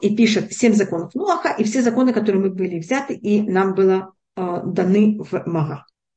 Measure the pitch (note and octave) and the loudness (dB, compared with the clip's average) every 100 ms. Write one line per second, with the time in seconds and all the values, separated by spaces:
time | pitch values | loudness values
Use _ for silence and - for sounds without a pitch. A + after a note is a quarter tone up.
0 | G3+ G#3 A3+ G#3+ - - A#3+ G#3 F#3+ E3+ | -2 2 2 2 -2 0 2 4 2 -2
1 | F3 B3+ G4 E4+ E4 - G#3+ C4+ A#3+ A#3+ | -6 -4 -2 0 -2 -2 -2 0 0 2
2 | B3+ A3 G#3+ F#3+ G3 F#3 F3+ E3+ D#3+ C4 | 2 2 0 0 0 -2 -4 -4 -4 -4
3 | - - G#3 G#3 G#3 F#3 F#3+ F#3+ F#3+ F#3+ | -4 -6 0 0 2 0 0 2 2 2
4 | F#3+ _ _ - F3+ F3 - F#3 F#3 G#3 | -2 _ _ -8 -6 -6 -6 -2 2 4
5 | G#3+ G#3+ D#3+ F#3 - E3 D3+ D3 - _ | 4 2 -4 -8 -4 -4 -4 -6 -14 _
6 | _ | _